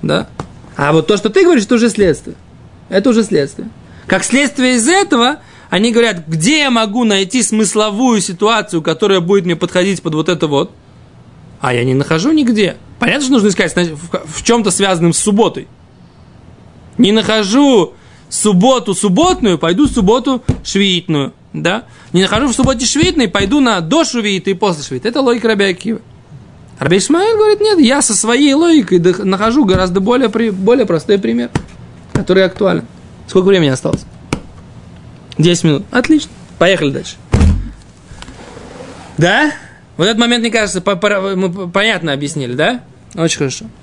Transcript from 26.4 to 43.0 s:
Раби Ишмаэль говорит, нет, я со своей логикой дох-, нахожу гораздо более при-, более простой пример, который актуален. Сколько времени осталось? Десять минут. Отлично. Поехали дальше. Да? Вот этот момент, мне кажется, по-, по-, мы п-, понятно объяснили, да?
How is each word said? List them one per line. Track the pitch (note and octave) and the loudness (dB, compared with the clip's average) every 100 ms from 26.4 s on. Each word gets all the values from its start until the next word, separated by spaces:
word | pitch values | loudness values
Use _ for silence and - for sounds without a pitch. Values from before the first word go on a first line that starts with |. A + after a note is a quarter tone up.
| - - - - | -20 -20 -20 -8
Раби | E3+ F3+ | 0 0
Ишмаэль | - E4 G4+ A4+ | 2 0 2 2
говорит, | G#4+ G#4 | 2 2
нет, | G#4 G4 | 2 4
я | B3 C#4 | 4 4
со | - | 0
своей | G#3 G#3+ A#3+ D4 | -2 0 2 2
логикой | C#4 E4+ D#4+ F#3+ F#3 | 4 4 4 4 2
дох-, | E3+ F#3 | 2 0
нахожу | F#3+ F#3+ A3 B3 A3+ | -2 0 0 2 2
гораздо | F#3 F#3 F3+ | 2 0 -2
более | F#3+ B3 B3 | 0 2 2
при-, | A3 A3+ | 0 -2
более | F#3+ F#3+ B3+ A3 | 0 2 2 2
простой | E3 - G3+ | -2 0 0
пример, | A3 A#3 A#3+ - - - - - - | 0 -2 -4 -6 -10 -20 -20 -20 -8
который | - F#3+ F#3 F#3+ | -6 0 2 2
актуален. | - F#3+ F3 - - - - - | 0 -2 -2 -6 -18 -20 -20 -2
Сколько | F#3+ F#3 | 0 4
времени | F#3+ D3+ | 4 2
осталось? | B2+ - - - - - - - - - - - - - - - - | 0 -4 -6 -8 -20 -12 -10 -10 -20 -20 -20 -20 -20 -20 -20 -20 0
Десять | D#3+ F3 E3 | 0 2 0
минут. | C#3 - | 0 -2
Отлично. | A#3+ B3 D#4 - - - - | -4 2 0 0 -18 -20 -2
Поехали | E3+ F#3 D3 | 0 2 -2
дальше. | C3+ - - - - - - - - - - - - - - - - - - - - - - | -4 -10 -16 -2 2 2 2 -4 -14 -20 -20 -20 -20 -20 -20 -20 -20 -20 -20 -18 -18 -16 0
Да? | E3 G#3+ D4+ C#4+ - - - - | 2 4 2 -2 -16 -20 -20 -2
Вот | F3 | -2
этот | A3+ | 2
момент, | A#3 A#3+ | 0 0
мне | A3+ | 0
кажется, | A3+ G#3 F3+ | 0 -2 -2
по-, | E3+ G3 | -2 -2
по-, | G3+ G3+ F#3+ F#3+ | 0 -2 -2 -2
мы | F#3+ | -4
п-, | F3+ F3+ | -4 -4
понятно | F#3 G#3+ G3 D#3+ | 0 0 0 -2
объяснили, | C#3 C#3+ D3 B2+ | -4 -4 -6 -6
да? | B2 E3 B3 - - | -2 -2 -2 -10 -20